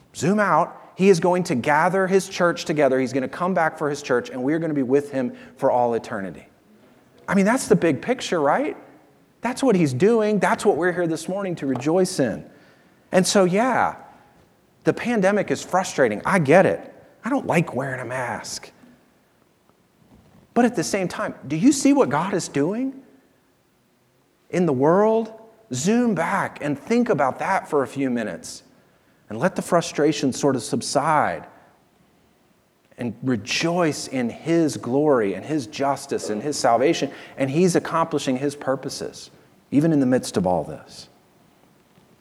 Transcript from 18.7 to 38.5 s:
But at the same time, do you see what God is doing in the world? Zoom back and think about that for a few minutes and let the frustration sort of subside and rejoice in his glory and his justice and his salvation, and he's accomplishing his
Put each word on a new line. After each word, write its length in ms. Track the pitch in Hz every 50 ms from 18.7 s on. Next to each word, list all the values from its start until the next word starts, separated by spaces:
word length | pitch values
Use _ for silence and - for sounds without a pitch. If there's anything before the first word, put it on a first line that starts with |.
| - _ - - _ _ _ _ _ _ _ _ _ _ _ _ _ _ _ _ _ _ _ _ _ _ _ _ _ - _ _ _ _ _ _ -
But 120 | 233 240
at 100 | 233 240
the 80 | 175 165
same 240 | - - 196 185
time, 280 | 165 - - 208 170 127 - -
do 80 | 131 151
you 160 | 160 190 269
see 220 | 294 - - 277 277
what 160 | 285 226 143
God 240 | 139 147 175 196 202
is 140 | 175 156
doing 540 | - - 139 143 165 208 233 262 269 262 - - _ _ _ _ _ _ _ _ _ _ _ _ _ _ _ _ _ _ _ _ _ _ _ _ _ _ _ _ _
in 160 | - 175 185
the 80 | 160 135
world? 580 | 123 135 156 170 196 208 220 220 226 226 - - - - - _ _ _ - 127
Zoom 400 | 127 143 185 226 240 247 233 202
back 500 | 156 165 175 196 185 147 120 - - -
and 140 | 147 143
think 320 | - - - 226 240 240 247
about 300 | - 139 143 127 - -
that 300 | 151 175 190 175 - -
for 140 | 156 143 131
a 40 |
few 220 | 120 - 135 139 131
minutes 540 | 120 120 110 104 85 82 - - - - - _ _ _ _ _ _ _ _ _ _ _ _ -
and 100 | 104 113
let 160 | 143 190 190
the 60 | -
frustration 720 | 180 - 185 170 165 - - - 147 156 147 - - 131 113
sort 220 | - - 143 135
of 80 | 127 117
subside 840 | - - 123 - - - 139 135 160 156 147 123 95 85 78 - - - - - _ _ _ _ _ _ _ _ _ _ _ _ _ _ _ _ _ _ _ _ _ _ _ _ _ _
and 180 | - 123 120 101 - -
rejoice 840 | 131 127 107 98 - - - 165 170 170 180 175 156 135 - -
in 220 | - - 131 123 113
his 480 | - - - 151 170 170 165 147 123
glory 580 | - 113 120 123 139 151 151 139 120 107 98 90
and 100 | 95 -
his 220 | - 151 156 120
justice 600 | - - - 135 139 135 127 - - 123 104 - -
and 120 | 107 104
his 160 | 117 151 139
salvation, 540 | - - 127 117 113 131 165 165 - 147 131 - - - - -
and 120 | - 139 135
he's 260 | 135 - 185 180 170
accomplishing 640 | 156 - - 170 160 165 160 - 143 - 139 127
his 180 | 123 139 143